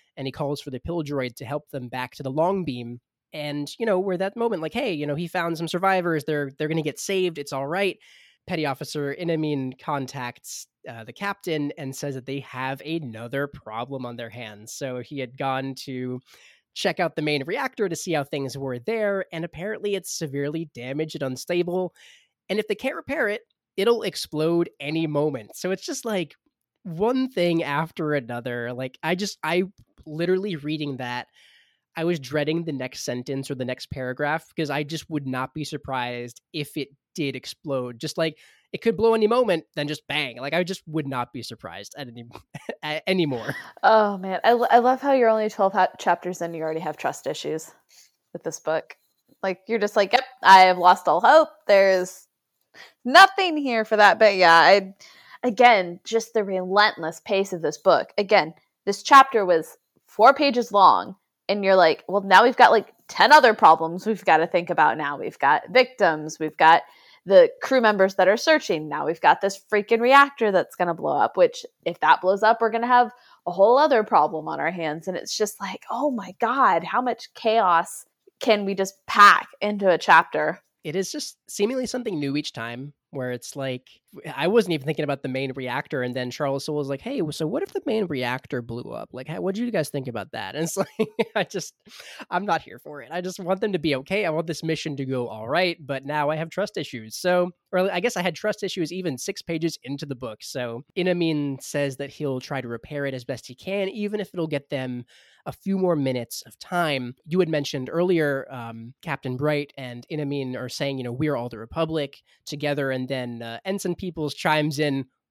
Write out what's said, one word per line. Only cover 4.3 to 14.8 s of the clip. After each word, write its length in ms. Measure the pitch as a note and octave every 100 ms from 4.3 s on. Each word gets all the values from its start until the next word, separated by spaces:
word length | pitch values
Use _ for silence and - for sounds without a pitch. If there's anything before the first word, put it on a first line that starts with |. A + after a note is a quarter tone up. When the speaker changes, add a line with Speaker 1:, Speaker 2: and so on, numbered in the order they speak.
| A#3
Speaker 1:
moment 240 | A#3 G3
like, 120 | D#3+
"Hey, 200 | G#3+ C4+
you 120 | D#3+ D3
know, 80 | D3
he 120 | F3
found 300 | F#3 E3+ D#3+
some 100 | E3
survivors. 560 | F3 F#3+ F#3+ F3 D#3+ C#3+
They're, 260 | D3+ C#3+ C3+
they're 120 | D3+
gonna 120 | D#3+
get 160 | D3+ C#3
saved. 380 | - G3 F#3 E3
It's 160 | C#3
all 140 | C3+ C#3
right." 320 | F3 G3+ - _ _ _ _ -
Petty 180 | F3+ D3
Officer 480 | C3 D3 D3+ C#3+ C#3
Inamin 580 | E3+ D#3+ D#3 D3 C3 B2+
contacts, 880 | - D3 B2+ C#3 B2 - - - - _ -
uh, 140 | A#2
the 100 | A2
captain 600 | - G3+ G3 - D#3 C#3+ D3+
and 180 | C#3 C3+
says 200 | C#3+ C3+
that 100 | C3
they 140 | C#3
have 400 | - B2+ C3 C3+
another 680 | D3+ E3 C#3+ A2 A#2 C#3 C#3+
problem 580 | C3 A2 A2 B2 C3+ B2
on 100 | A#2+
their 140 | A#2
hands. 440 | A#2 A2+ G#2 A2
So 260 | -